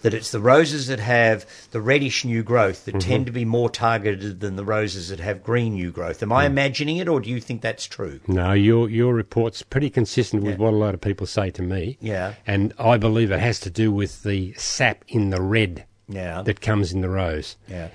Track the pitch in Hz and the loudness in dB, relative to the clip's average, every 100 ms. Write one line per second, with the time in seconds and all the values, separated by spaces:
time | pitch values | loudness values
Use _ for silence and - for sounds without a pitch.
0 | 113 110 - 110 113 139 160 151 131 127 | 0 -2 -6 0 6 6 6 -2 -6 -6
1 | 110 120 113 110 - - - 117 107 143 | 0 4 4 4 -4 -20 -10 -6 2 2
2 | 139 - 123 113 113 120 101 95 - 107 | 2 -2 -2 -2 2 4 4 0 -4 -2
3 | 90 127 127 120 113 117 117 - 117 113 | 0 0 0 -2 0 2 0 0 0 2
4 | 104 95 101 92 101 95 101 107 107 95 | 0 -2 -6 -6 -6 -6 -2 -2 -2 -6
5 | 85 92 92 101 - 120 113 101 87 82 | -10 -8 -6 -6 -2 0 0 -2 -6 -6
6 | 85 80 107 123 143 139 139 127 147 165 | -8 -6 0 2 2 2 0 -2 -4 -2
7 | 185 147 107 123 - 117 113 - - - | 0 -2 -2 -8 -6 -6 -6 -6 -12 -10
8 | 90 69 - 92 90 101 101 117 113 113 | -10 -8 -2 0 4 6 6 4 2 2
9 | 123 117 101 - 113 - - 135 143 - | 2 2 0 0 0 -4 -4 -2 0 0
10 | 110 - 120 107 104 95 113 107 107 95 | 0 0 0 0 -2 0 2 4 2 0
11 | 104 98 95 - 98 - 90 95 87 135 | -4 -4 -4 -2 -2 -4 -4 -4 -6 -8
12 | 110 98 92 110 - 101 104 - 113 120 | -6 -4 -6 -6 -2 0 0 2 4 4
13 | 113 110 110 92 117 107 92 87 110 101 | 4 2 2 2 0 -2 -6 0 2 2
14 | 101 - 104 101 92 - - - 127 - | -2 -4 -4 -2 -4 -8 -8 0 0 0
15 | - 117 98 92 95 110 101 82 - _ | -4 -2 0 0 2 2 0 -4 -16 _
16 | - 98 90 82 107 101 - 104 95 92 | -14 -10 -8 -6 -4 -2 0 0 0 -2
17 | 92 95 90 78 76 - - 90 82 | -2 -2 -2 -4 -8 -16 -14 -12 -12